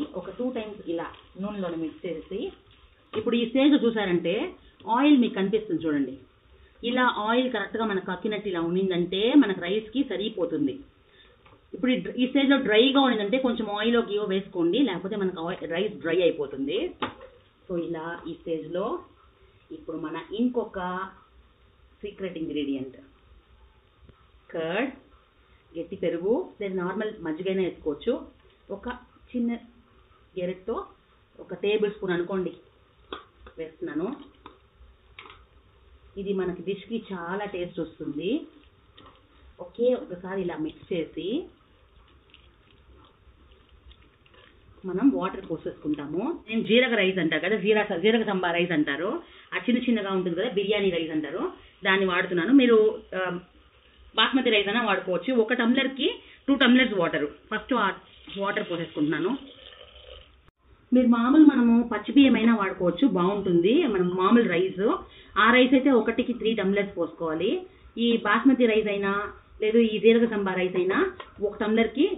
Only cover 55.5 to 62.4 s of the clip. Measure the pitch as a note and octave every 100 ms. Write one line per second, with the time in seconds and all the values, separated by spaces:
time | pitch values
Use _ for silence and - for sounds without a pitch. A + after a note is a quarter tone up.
55.5 | B3 A#3 C4 C4+ - E4 - - - -
56.5 | C#4 B3+ B3+ A#3+ G3 E3 D#3 D3 - -
57.5 | G#3+ - B3 G3 F3+ - - - G3 G3
58.5 | G#3 F#3 E3+ D#3+ D#3+ D3+ D3+ F#3 C4+ -
59.5 | - - - - - - - - _ _
60.5 | _ _ _ _ B3 A#3 A#3 A#3+ D#4 D4
61.5 | B3 A#3 A#3 A#3 G#3 - C#4+ C4+ G#3+